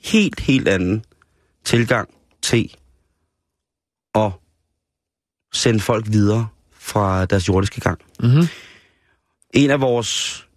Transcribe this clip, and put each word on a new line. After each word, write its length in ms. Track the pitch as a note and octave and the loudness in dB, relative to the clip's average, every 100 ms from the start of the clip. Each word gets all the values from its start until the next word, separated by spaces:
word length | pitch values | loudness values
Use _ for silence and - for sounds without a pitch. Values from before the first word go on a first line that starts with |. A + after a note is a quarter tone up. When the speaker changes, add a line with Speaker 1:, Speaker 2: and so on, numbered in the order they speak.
Speaker 1:
helt, 360 | - A3 G3 - | 0 0 0 -2
helt 280 | - C3+ - | -2 0 0
anden 360 | F#2+ F2+ G#2+ - _ _ _ _ _ | 0 0 -4 -6 _ _ _ _ _
tilgang 440 | - A#2+ A#2 A#2+ - _ _ _ | -2 0 2 0 -2 _ _ _
til 320 | - A#2+ F2 - _ _ _ _ _ _ _ _ _ _ _ _ _ | -2 -2 -2 -10 _ _ _ _ _ _ _ _ _ _ _ _ _
at 160 | A2 G#2+ F#2 _ _ _ _ _ _ _ _ _ _ _ | -2 -2 -4 _ _ _ _ _ _ _ _ _ _ _
sende 260 | - - A2 | -2 0 0
folk 240 | - A2+ A2 | 0 -2 0
videre 380 | G#2+ G#2 A2 A2+ _ _ _ | 2 4 2 -2 _ _ _
fra 460 | - A2 G2+ F#2+ F#2 | -6 -2 0 0 0
deres 220 | G2 F2+ | 0 2
jordiske 320 | F#2+ G2 - | 0 0 -4
gang. 180 | - E2+ _ _ | -4 -4 _ _
Speaker 2:
Mhm. 220 | A#2+ C3+ E3+ - - - _ _ _ _ _ _ _ | 2 4 2 -2 -20 -20 _ _ _ _ _ _ _
Speaker 1:
En 160 | - C#3+ | 0 2
af 100 | C#3 | 2
vores 600 | C3+ A#2+ A2 - - - - | 2 0 -2 -6 -8 -12 -18